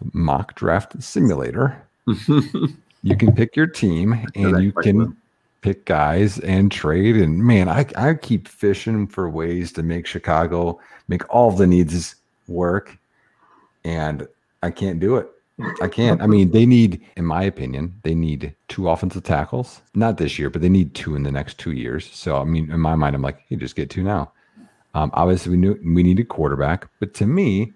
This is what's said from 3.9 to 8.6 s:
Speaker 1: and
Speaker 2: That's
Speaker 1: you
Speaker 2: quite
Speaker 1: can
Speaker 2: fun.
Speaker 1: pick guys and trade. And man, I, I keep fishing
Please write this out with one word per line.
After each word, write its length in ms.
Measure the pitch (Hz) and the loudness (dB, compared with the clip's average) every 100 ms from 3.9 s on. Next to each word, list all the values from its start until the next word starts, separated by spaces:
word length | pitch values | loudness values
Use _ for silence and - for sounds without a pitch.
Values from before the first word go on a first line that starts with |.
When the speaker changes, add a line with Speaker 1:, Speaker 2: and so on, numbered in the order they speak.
| 82 101 117 110 98 | 0 0 -2 -4 -2
Speaker 1:
and 180 | 98 92 | 0 2
Speaker 2:
That's 80 | |
Speaker 1:
you 80 | 98 | 2
Speaker 2:
quite 100 | - | 2
Speaker 1:
can 140 | 107 101 113 | 2 2 2
Speaker 2:
fun. 120 | - _ _ _ _ | -4 _ _ _ _
Speaker 1:
pick 240 | 101 - - | -4 -4 -2
guys 520 | 180 73 85 104 95 | 0 2 2 0 -2
and 320 | 90 95 101 | -2 2 2
trade. 440 | - 76 85 104 110 | 0 0 2 2 4
And 220 | 82 82 | 2 2
man, 260 | 120 107 90 | 4 4 4
I, 160 | 95 127 - | 0 -2 0
I 180 | 131 165 | 0 -2
keep 320 | - 110 - | -2 -4 -4
fishing 600 | - | -4